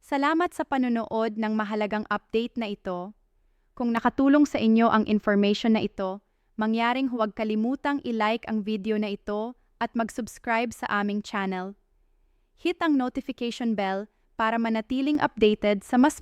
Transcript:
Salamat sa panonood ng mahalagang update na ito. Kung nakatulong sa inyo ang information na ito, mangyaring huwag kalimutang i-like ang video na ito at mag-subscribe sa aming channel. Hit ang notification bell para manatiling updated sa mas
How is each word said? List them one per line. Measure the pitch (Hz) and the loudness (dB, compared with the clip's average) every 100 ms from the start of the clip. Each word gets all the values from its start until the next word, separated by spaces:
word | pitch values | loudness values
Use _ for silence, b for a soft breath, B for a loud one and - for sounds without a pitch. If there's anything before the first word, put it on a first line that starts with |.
Salamat | - 285 285 320 349 | -4 -2 2 2 0
sa | - 311 | -4 -4
panonood | 269 254 233 220 220 226 214 | 0 0 -2 -2 -2 -2 -2
ng | 214 214 | -2 -2
mahalagang | 208 214 208 214 214 | -2 -2 -2 -4 -4
update | 208 _ 226 240 - | -6 _ -4 -2 -6
na | 220 | -8
ito. | 202 - 180 185 - _ _ _ _ _ - | -8 -8 -8 -10 -16 _ _ _ _ _ -6
Kung | 240 233 | -2 0
nakatulong | 247 - 277 294 | 0 2 6 6
sa | 294 - | 4 2
inyo | 220 220 226 | 4 6 6
ang | 214 214 | 4 2
information | 214 - 202 202 208 233 220 | 0 2 2 2 2 2 2
na | 202 | 0
ito, | - 190 196 _ _ _ - | -4 -6 -6 _ _ _ -6
mangyaring | 220 226 233 247 269 | -2 0 0 0 -2
huwag | 240 220 - | -2 -4 -2
kalimutang | 220 220 226 277 196 190 | -2 0 -2 -2 -2 -4
i-like | 247 226 214 226 - | -4 -2 0 -2 -4
ang | 220 | -6
video | 202 214 196 214 | -4 -4 -2 -2
na | 214 202 | -2 -6
ito | - 208 226 254 _ _ | -6 -6 -6 -10 _ _
at | 233 233 | -6 -2
mag-subscribe | 226 - 220 - - 226 240 | -4 -6 -10 -10 -4 -2 -2
sa | - - | -6 -4
aming | 208 208 208 | -2 -2 -4
channel. | - 208 190 185 190 196 _ _ _ _ _ _ _ _ | -6 -4 -4 -4 -8 -14 _ _ _ _ _ _ _ _
Hit | 330 349 | -4 -2
ang | 330 285 | 2 2
notification | 254 269 - 254 233 - 233 208 | 0 -4 -8 -6 -6 -4 -4 -2
bell | 196 190 208 _ _ - | -2 -4 -6 _ _ -4
para | 220 233 | -2 0
manatiling | 226 220 220 262 269 294 | 0 -2 -2 -2 0 0
updated | 294 - 214 208 214 208 | 0 4 4 4 0 0
sa | - 247 | 2 4
mas | 285 - | 4 6